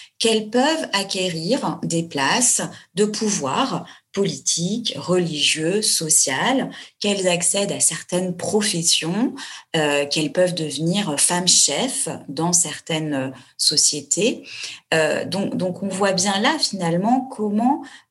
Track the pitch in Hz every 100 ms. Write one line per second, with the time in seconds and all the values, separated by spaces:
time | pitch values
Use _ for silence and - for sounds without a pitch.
0 | - - 226 220 208 247 285 320 - 196
1 | 196 190 185 160 165 285 180 - 165 165
2 | 165 143 139 214 247 - 180 - - 175
3 | 208 208 214 170 135 190 269 170 - -
4 | _ 196 190 - - - 180 233 - 139
5 | 151 180 165 147 147 151 160 208 208 -
6 | 156 - - 135 214 269 - - - _
7 | 208 196 185 175 - 202 190 135 - 165
8 | - 175 185 175 - 208 208 170 165 -
9 | 160 202 262 - - - - 165 147 143
10 | 143 165 151 180 180 160 156 139 165 202
11 | 160 143 - 180 185 - - 147 262 -
12 | 165 139 - 139 165 175 156 135 - 160
13 | 156 139 131 131 - - - 147 - 151
14 | - 170 226 - - - - - _ 160
15 | 156 135 170 185 - 170 180 180 202 185
16 | 196 180 202 196 254 311 - 185 170 170
17 | 214 262 254 - 214 214 247 302 - -
18 | _